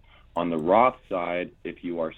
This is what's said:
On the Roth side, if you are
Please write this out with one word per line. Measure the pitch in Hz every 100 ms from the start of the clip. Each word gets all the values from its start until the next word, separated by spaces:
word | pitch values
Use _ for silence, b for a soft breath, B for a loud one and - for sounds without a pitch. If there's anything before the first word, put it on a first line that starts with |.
| b b b
On | 85 87
the | 82
Roth | 80 104 127 - -
side, | 92 87 87 90 -
if | 87 85
you | 87 85
are | 80